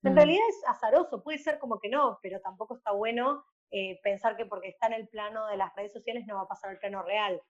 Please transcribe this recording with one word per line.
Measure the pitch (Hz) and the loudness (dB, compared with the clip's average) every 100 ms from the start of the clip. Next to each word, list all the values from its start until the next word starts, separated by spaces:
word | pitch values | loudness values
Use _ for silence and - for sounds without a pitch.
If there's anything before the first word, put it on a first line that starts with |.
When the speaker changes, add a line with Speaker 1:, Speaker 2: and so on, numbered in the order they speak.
Speaker 1:
en | 269 | 6
Speaker 2:
Mm. | 269 | 10
Speaker 1:
realidad | 302 349 453 | 10 8 2
es | - - | 0 -2
azaroso, | 226 226 269 359 226 | 0 4 4 4 -6
puede | 294 302 | -8 -6
ser | 302 302 | -4 -4
como | 262 214 | -4 -6
que | 208 | -2
no, | 262 277 190 | 0 0 0
pero | 190 190 | -10 -10
tampoco | 190 185 220 240 | -10 -10 -12 -10
está | - | -4
bueno, | 202 220 233 254 277 - _ _ | -2 -2 0 -2 -2 -8 _ _
eh, | 202 190 185 | -8 -8 -6
pensar | 202 196 226 226 | -4 -2 -2 -4
que | 220 | -8
porque | 196 185 | -10 -12
está | 180 226 | -4 -2
en | |
el | 226 220 | -2 -10
plano | 214 208 220 214 | -10 -10 -8 -6
de | 202 | -4
las | 190 - | -4 -6
redes | 208 | -12
sociales | 220 233 240 208 | -10 -10 -10 -8
no | 202 | -8
va | |
a | 190 | -8
pasar | 196 196 | -10 -12
al | 190 | -10
plano | 202 196 | -8 -8
real. | 180 208 208 180 - | -4 -2 -2 -4 -8